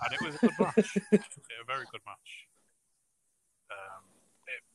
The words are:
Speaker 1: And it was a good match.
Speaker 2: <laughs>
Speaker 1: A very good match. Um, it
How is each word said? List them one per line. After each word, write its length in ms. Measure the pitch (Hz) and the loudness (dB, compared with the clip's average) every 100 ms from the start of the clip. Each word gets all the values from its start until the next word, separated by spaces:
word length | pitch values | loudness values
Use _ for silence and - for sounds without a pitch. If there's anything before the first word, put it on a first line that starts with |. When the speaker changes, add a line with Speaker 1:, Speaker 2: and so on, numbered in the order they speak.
Speaker 1:
And 80 | - | 2
it 80 | - | 0
was 140 | - - | -2 2
a 40 | |
good 200 | 233 - | 4 4
match. 380 | 202 - 202 - - | 4 4 4 0 4
Speaker 2:
<laughs> 60 | 208 | 4
Speaker 1:
A 480 | - - - 117 117 | 4 -12 -14 -10 -4
very 200 | 131 117 | -4 -4
good 140 | 113 - | -10 -14
match. 440 | 98 - - - _ _ _ _ _ _ _ _ _ _ _ - | -16 -14 -16 -18 _ _ _ _ _ _ _ _ _ _ _ -14
Um, 320 | 101 95 95 - _ _ _ - | -14 -12 -16 -20 _ _ _ -12
it 100 | 123 - | -12 -12